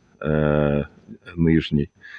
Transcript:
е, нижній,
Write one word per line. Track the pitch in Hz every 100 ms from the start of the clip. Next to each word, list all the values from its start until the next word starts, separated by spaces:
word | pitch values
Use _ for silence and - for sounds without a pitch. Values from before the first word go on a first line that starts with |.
| _ -
е, | 76 76 76 76 73 73 71 - - - - 85
нижній, | 82 80 - 73 73 _ -